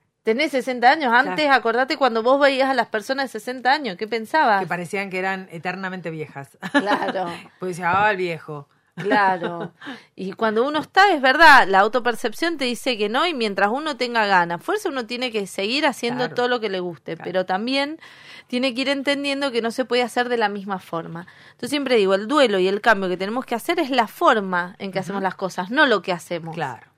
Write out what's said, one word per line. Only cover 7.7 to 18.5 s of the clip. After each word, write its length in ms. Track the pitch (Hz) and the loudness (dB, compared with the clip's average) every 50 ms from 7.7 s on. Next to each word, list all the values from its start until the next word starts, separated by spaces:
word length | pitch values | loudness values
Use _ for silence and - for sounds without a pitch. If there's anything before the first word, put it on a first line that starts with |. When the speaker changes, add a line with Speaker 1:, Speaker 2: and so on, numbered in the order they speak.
| 175 160 | -8 -4
Speaker 2:
decía, 140 | 180 170 180 196 208 | -2 0 0 2 2
"Ah, 60 | 214 | 2
el 60 | 208 185 | 0 0
viejo". 500 | 185 175 165 151 - - 151 147 143 _ _ _ _ _ _ 175 | -2 -4 -6 -8 -10 -12 -14 -14 -14 _ _ _ _ _ _ -8
Speaker 1:
Claro. 760 | 160 202 214 208 196 190 185 175 175 175 170 170 165 170 - _ - 285 247 - - _ _ | -4 0 2 2 4 2 2 0 -4 -6 -8 -8 -10 -12 -14 _ -16 -16 -16 -16 -18 _ _
Y 160 | - 190 190 | -12 -10 -10
cuando 340 | 180 - 226 220 208 220 247 | -6 -4 -2 0 0 0 0
uno 140 | 285 302 311 | 0 -2 -4
está, 320 | 285 - - 370 392 403 359 | -4 0 4 4 6 6 4
es 80 | 285 | 4
verdad, 460 | 247 269 262 302 330 311 285 247 196 185 | 4 4 6 8 10 10 10 10 8 6
la 120 | 196 190 | 6 4
autopercepción 760 | 202 220 - 254 214 240 226 - - 226 214 - 330 339 339 277 | 4 4 2 0 0 -2 -2 -2 -4 -6 -4 -4 -4 -4 -2 -2
te 60 | 269 | -4
dice 340 | 240 240 - - 269 247 202 | -4 -4 -4 -4 -4 -2 -2
que 120 | 208 208 | -2 -2
no, 180 | 226 277 320 359 | 0 0 0 0
y 60 | 320 | -2
mientras 360 | 247 226 208 196 196 196 208 | -2 -4 -2 0 2 2 2
uno 280 | 233 277 311 311 285 226 | 0 0 -4 -4 -4 -4
tenga 280 | 254 240 240 226 208 | -4 -2 0 0 2
ganas, 380 | 202 190 180 175 170 170 170 - | 4 4 4 4 2 -2 -6 -4
fuerza, 240 | - 392 427 - 370 | -4 -4 -4 -4 -4
uno 180 | 277 262 233 | -4 -6 -6
tiene 280 | 214 247 240 254 247 220 | -6 -6 -6 -6 -4 -4
que 140 | 214 196 180 | -6 -6 -6
seguir 380 | - - 196 214 247 285 311 | -6 -4 -4 -2 0 0 0
haciendo 340 | 285 233 - 240 240 247 247 247 | 0 -2 -2 -4 -4 -4 -4 -4
Speaker 2:
Claro. 120 | 240 240 | -4 -2
Speaker 1:
todo 120 | 247 247 247 | -2 -2 0
lo 140 | 247 240 | 0 -2
que 80 | 220 208 | -4 -4
le 100 | 190 185 | -4 -4
guste, 360 | 180 180 165 - _ 160 160 160 | -6 -6 -10 -12 _ -12 -12 -10
Speaker 2:
Claro. 100 | - 175 | -8 -4
Speaker 1:
pero 160 | 175 185 185 | -2 -2 -2
también 540 | - 185 190 220 247 269 277 285 285 320 320 - - - - - - - - - | -2 -2 -4 -2 -2 -2 -2 -2 -4 -6 -10 -16 -20 -20 -20 -20 -20 -20 -20 -12
tiene 260 | _ | _